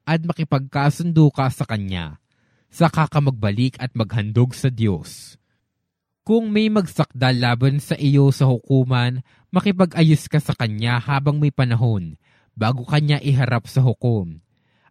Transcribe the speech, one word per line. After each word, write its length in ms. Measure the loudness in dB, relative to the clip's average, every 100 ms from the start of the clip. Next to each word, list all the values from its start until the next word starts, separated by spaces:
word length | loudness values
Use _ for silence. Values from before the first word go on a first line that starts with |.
| -4
at 160 | -2 -2
makipagkasundo 1040 | -6 -2 -2 -2 -2 0 0 0 4 4
ka 240 | 4 -2
sa 160 | -4 -6
kanya. 480 | -6 -4 -6 -8 -12 _ _ _ _ _
Saka 320 | 0 0 2 0
ka 160 | 0
magbalik 560 | 0 0 -2 0 -2 -4
at 160 | -8
maghandog 640 | -6 -4 -4 -2 0 0 0
sa 160 | -4
Diyos. 640 | 0 -2 -2 -8 -18 -20 -20 _ _ _ _ _ _ _ _ -2
Kung 240 | 0 0
may 160 | 0 2
magsakdal 640 | 0 0 -2 -4 0 0 2
laban 400 | 0 2 0 0
sa 160 | -4
iyo 400 | -2 2 4 4
sa 160 | 4 2
hukuman, 720 | 2 2 2 2 0 -2 -4 -10 _ _
makipag-ayos 720 | -2 0 0 0 2 4 2 0
ka 160 | -2
sa 160 | -2 -4
kanya 400 | -4 -4 -2 -2
habang 400 | -2 -2 0 0
may 160 | 0
panahon, 640 | 0 0 2 2 0 -4 -12 _ _ _ -4
bago 240 | -2 -2 -2
kanya 320 | 0 2 0
iharap 480 | 0 0 0 -2 -2
sa 160 | 0 0
hukom. 560 | 0 -2 -2 -4 -12 _ _ _ _ _